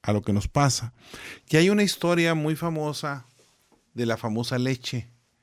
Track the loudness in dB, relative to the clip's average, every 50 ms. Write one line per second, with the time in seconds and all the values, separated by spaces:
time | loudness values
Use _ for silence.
0 | -2 0 0 0 2 0 0 0 0 0 2 2 2 2 2 0 -4 -8 -12 _
1 | -20 -20 -18 -18 -16 -16 -16 -18 _ 2 4 4 6 6 6 4 4 2 0 0
2 | 0 2 2 4 4 2 2 0 0 -2 -2 -2 -4 -4 -4 -4 -4 -6 -6 -6
3 | -6 -8 -8 -10 -12 _ _ _ _ _ _ _ _ _ _ _ _ _ -6 -2
4 | -2 0 0 -2 -2 -4 -4 -4 -4 -2 -2 -2 0 -2 -2 -4 -6 -8 -8 -8
5 | -8 -10 _ _ _ _ _ _